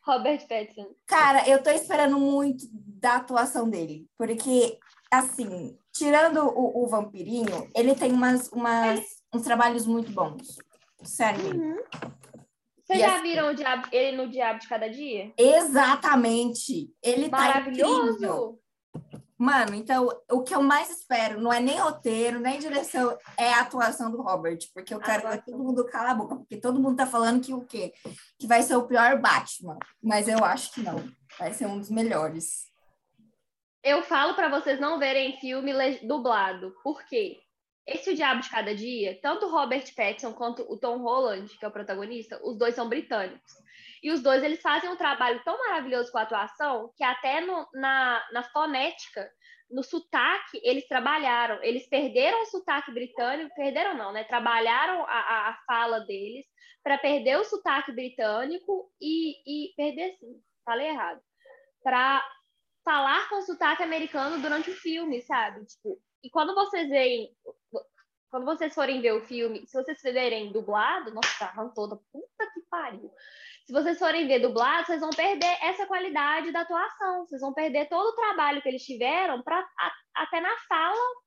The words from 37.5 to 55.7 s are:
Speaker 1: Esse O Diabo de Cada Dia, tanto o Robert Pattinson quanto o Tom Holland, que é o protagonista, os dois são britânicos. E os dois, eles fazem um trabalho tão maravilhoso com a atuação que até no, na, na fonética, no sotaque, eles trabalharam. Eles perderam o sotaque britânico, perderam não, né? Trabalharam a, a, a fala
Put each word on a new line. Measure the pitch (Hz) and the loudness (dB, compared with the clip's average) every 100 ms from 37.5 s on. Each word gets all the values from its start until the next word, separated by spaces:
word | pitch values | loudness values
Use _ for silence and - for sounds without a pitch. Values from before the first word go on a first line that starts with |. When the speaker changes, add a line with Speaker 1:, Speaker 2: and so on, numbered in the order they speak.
| _ _ _ - | _ _ _ -10
Speaker 1:
Esse | 320 381 | -6 -2
O | 320 | 0
Diabo | 285 240 | 2 0
de | - | -2
Cada | 226 202 | -4 -4
Dia, | 208 233 240 196 185 | -6 -6 -4 -4 -4
tanto | 285 359 403 | -4 -2 0
o | |
Robert | 320 254 262 262 | 0 0 -2 -4
Pattinson | - 202 208 240 | -4 -4 -2 -10
quanto | 220 240 240 - | -6 -8 -6 -10
o | 214 | -6
Tom | 247 240 | -4 -2
Holland, | 240 254 254 196 208 - | 0 0 0 -2 -10 -12
que | |
é | 214 | -10
o | |
protagonista, | 208 208 196 208 240 220 - | -10 -8 -8 -8 -12 -12 -10
os | - 214 | -8 0
dois | 233 | 0
são | 240 233 | 0 -4
britânicos. | 269 - 220 185 - - - _ - - - | -4 -4 -4 -4 -10 -20 -20 _ -20 -20 -10
E | 294 | -4
os | 320 | 0
dois, | 262 262 | 4 4
eles | 302 330 | 2 0
fazem | 330 302 359 | 0 0 0
um | 359 | -2
trabalho | 311 277 247 240 | -2 2 0 0
tão | 330 453 | -4 -2
maravilhoso | 494 330 262 247 240 | -2 -2 -2 -4 -2
com | 233 | -4
a | |
atuação | 220 214 208 - 294 240 233 _ | -2 -4 -4 -4 -2 -2 -6 _
que | |
até | 240 269 262 294 | -2 0 -2 -2
no, | 359 349 294 | -2 -6 -6
na, | 262 269 269 254 233 - | -4 0 2 2 0 -2
na | 233 | -8
fonética, | 240 294 302 269 302 - - 220 196 _ - - _ | -4 -2 0 0 -2 -4 -14 -12 -12 _ -20 -20 _
no | 247 | -8
sotaque, | - 330 - 285 262 381 - 220 | -6 -8 -4 0 2 0 -6 -4
eles | 233 269 - | 0 0 0
trabalharam. | 262 247 302 269 240 233 208 | -2 0 0 0 0 0 -2
Eles | 226 247 - | -4 -4 -2
perderam | 277 269 226 294 453 | -2 0 2 2 2
o | 440 | -2
sotaque | 381 359 285 294 | -6 -2 -2 -2
britânico, | 233 247 - 240 294 302 - | -10 -8 -4 -4 -4 -8 -4
perderam | 277 269 392 294 | -4 -2 -2 -4
não, | 202 | -6
né? | 214 | -8
Trabalharam | 220 240 233 233 320 240 320 370 | -4 -2 2 2 2 2 2 0
a, | - | -2
a, | 233 - 226 214 | -2 0 -2 -2
a | 226 | -6
fala | - | -2